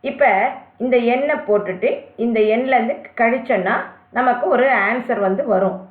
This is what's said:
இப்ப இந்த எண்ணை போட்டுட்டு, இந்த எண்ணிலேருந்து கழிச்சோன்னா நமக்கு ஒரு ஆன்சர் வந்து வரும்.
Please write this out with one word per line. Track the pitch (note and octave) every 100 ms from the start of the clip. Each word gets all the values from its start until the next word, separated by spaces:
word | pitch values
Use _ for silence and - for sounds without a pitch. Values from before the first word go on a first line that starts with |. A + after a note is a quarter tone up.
இப்ப | C4 C4+ C4+ G3 B3 - - _
இந்த | B3 B3
எண்ணை | A#3 B3+ C#4+ D4
போட்டுட்டு, | - G#3 F#3 F#3 A3+ C#5 - -
இந்த | A#3 A3
எண்ணிலேருந்து | G#3+ A3+ C4 B3 A3+ - - -
கழிச்சோன்னா | A#3 B3+ B3+ G#3+ F#3 - - - _
நமக்கு | A#3 B3+ A#3 F#4+
ஒரு | B3+ C4+
ஆன்சர் | A#3 G3+ B3 A#3 G#3+
வந்து | G3 F#3+ -
வரும். | F#3+ F#3+ F#3 -